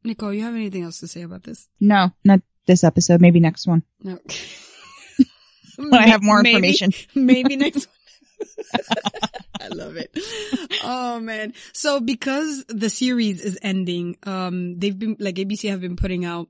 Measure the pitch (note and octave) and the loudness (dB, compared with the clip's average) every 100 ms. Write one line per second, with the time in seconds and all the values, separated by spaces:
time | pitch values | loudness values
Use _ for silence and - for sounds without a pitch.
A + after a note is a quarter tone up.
0 | A3+ G#3+ G#3+ G#3 A3+ A#3 G#3+ F#3+ E3+ E3 | -8 -8 -8 -6 -6 -6 -8 -8 -10 -12
1 | E3+ - E3+ F3+ - - _ _ G3+ G3+ | -16 -16 -16 -16 -18 -20 _ _ 4 6
2 | F3+ - G3+ G3 - _ - F3+ E3 - | 4 4 6 6 4 _ 2 4 6 2
3 | E3+ F3 F3 F3 E3 E3+ - E3 - _ | 4 8 8 8 4 0 -2 -2 -2 _
4 | F#3+ F3+ - - - - - - - - | -14 -14 -14 -14 -14 -20 -20 -20 -20 -20
5 | - - C4 _ _ _ _ - D4 B3 | -20 0 0 _ _ _ _ -14 4 6
6 | A3 A3 G#3 G#3+ A#3+ A3+ F3+ - F3+ - | 8 6 4 4 6 4 2 2 0 -2
7 | - - B3+ B3+ B3+ C#4 C#4+ C#4+ - _ | -4 -2 4 4 2 0 -2 -2 -12 _
8 | _ _ _ _ A4 - - - - - | _ _ _ _ -16 -16 -8 -8 -6 -6
9 | G4+ G#4+ - - - - - E3+ D#3 D#3 | -6 -8 -12 -12 -16 -16 -14 -14 -14 -14
10 | - - G#4+ A4+ G#4 B3+ D#4+ - A#3 B3+ | -14 -12 -12 -12 -8 -8 -8 -10 -8 -8
11 | B3 A#3 A3+ A3 G#3+ - - - D4+ C#4+ | -6 -8 -10 -10 -10 -14 -18 -6 -2 -2
12 | A#3 B3+ - C4+ D#4 C#4 B3+ A3+ G#3+ - | -2 -4 -2 -4 -4 -8 -10 -6 -4 -2
13 | B3+ B3 A3 F#3 G#3 F#3 G#3 F#3+ F3+ F3 | -2 0 -2 -4 -6 -8 -4 -4 -4 -6
14 | F3 F3 - F#3+ F#3 F3+ F3 F3 G3+ F#3+ | -8 -10 -10 -8 -6 -6 -8 -6 -6 -4
15 | A3 G#3+ G3+ F3+ G3 G#3 G#3+ G3 F3+ F3+ | -6 -6 -6 -6 -6 -6 -6 -6 -8 -6
16 | G3 F3+ F3 E3+ E3 | -4 -4 -6 -8 -12